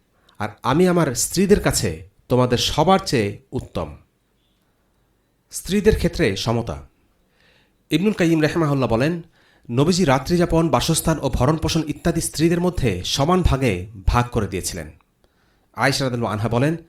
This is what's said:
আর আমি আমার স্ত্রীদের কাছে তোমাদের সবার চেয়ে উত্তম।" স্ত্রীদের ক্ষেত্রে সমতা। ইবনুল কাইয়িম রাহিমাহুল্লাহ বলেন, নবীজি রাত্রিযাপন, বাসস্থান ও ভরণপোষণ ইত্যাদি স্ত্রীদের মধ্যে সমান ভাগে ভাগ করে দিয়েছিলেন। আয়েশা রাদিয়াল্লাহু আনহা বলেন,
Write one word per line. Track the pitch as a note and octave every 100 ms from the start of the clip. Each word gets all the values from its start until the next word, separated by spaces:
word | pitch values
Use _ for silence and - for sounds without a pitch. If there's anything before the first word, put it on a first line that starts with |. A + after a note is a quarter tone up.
| _ _ _ _
আর | G#2+ G2+
আমি | B2 C#3+ F#3
আমার | F3 D3+
স্ত্রীদের | A#2+ - - F#3+ G3+
কাছে | D#3 B2 G#2 D#2+ - _ _
তোমাদের | B2+ B2 A#2+
সবার | - - D#3+ F#3+
চেয়ে | - C3 G2+ G2+ -
উত্তম।" | G2 - - D#2+ D2+ _ _ _ _ _ _ _ _ _ _ _ _ _ _ _
স্ত্রীদের | - - G3+ G3+ -
ক্ষেত্রে | E3+ - B2+ F#2+
সমতা। | - A#2 G#2 D2 - _ _ _ _ _ _ _ _ _ _
ইবনুল | D#3 G3+
কাইয়িম | G3 E3+ E3
রাহিমাহুল্লাহ | D3+ E3+ D#3 C#3 A#2+
বলেন, | A2+ C#3+ F3 - _ _ _ -
নবীজি | A#2+ D3+ F3
রাত্রিযাপন, | E3+ C3 - E3+ F3 E3 E3
বাসস্থান | B2 - D#3+ - D3+
ও | C3+
ভরণপোষণ | - B2+ D#3 D#3 E3 D3+
ইত্যাদি | D3 E3+ E3
স্ত্রীদের | - - E3 E3+
মধ্যে | F3+ F3 B2 F2+
সমান | F#2 - C#3+ F#3
ভাগে | E3 C3+ C3 F2+ F2+ G2 F#2
ভাগ | A#2+ A#2+
করে | A#2+ G2+
দিয়েছিলেন। | F#2+ - F2+ D2+ - _ _ _ _ _ _ _
আয়েশা | - B2+ C3+
রাদিয়াল্লাহু | C3+ A#2+ A#2
আনহা | G#2+ A2+
বলেন, | A#2 C#3+ E3